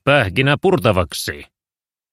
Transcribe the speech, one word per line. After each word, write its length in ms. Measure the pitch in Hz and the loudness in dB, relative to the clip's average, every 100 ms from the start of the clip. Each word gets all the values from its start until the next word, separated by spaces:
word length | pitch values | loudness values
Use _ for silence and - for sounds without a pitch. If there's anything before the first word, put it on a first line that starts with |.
pähkinä 520 | - 143 101 90 131 143 | 0 0 0 0 0 0
purtavaksi." 840 | 190 185 110 92 85 - - 76 - _ _ _ _ _ _ | 2 2 2 0 -2 -6 -10 -12 -16 _ _ _ _ _ _